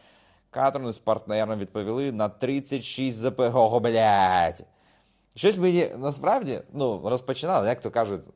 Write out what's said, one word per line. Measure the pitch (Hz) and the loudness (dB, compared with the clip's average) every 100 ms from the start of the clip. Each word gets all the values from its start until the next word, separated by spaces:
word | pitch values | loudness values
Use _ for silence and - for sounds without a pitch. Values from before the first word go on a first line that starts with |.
| _ _ _ _ _ | _ _ _ _ _
Катрон | 135 135 135 123 | 0 0 0 -6
із | 107 | -6
партнером | - 110 - 107 107 107 | -2 -2 0 -2 0 -4
відповіли | 98 107 101 120 139 | -6 -6 -4 -4 -4
на | 110 104 | -2 -4
тридцять | - 127 139 135 139 | -2 -2 -2 -4 -8
шість | - - 131 110 | -6 -6 -6 -2
запи-, | 123 - 120 123 | -4 0 2 4
Ого, | 110 120 | 4 4
блядь! | 117 113 110 101 92 90 82 - - _ _ _ _ _ _ - | 2 2 4 6 4 4 2 -2 -18 _ _ _ _ _ _ 0
Щось | 208 190 | 0 4
мені, | 180 175 143 123 | 2 2 0 -2
насправді, | 139 135 156 247 165 110 - | -6 -2 0 0 0 -8 -8
ну, | 143 131 95 92 | -2 -2 -2 -2
розпочинали, | 127 131 123 160 170 101 | -2 -4 -6 0 0 0
як | 127 | -2
то | 110 | -2
кажуть, | 117 110 92 - | -2 0 -2 -10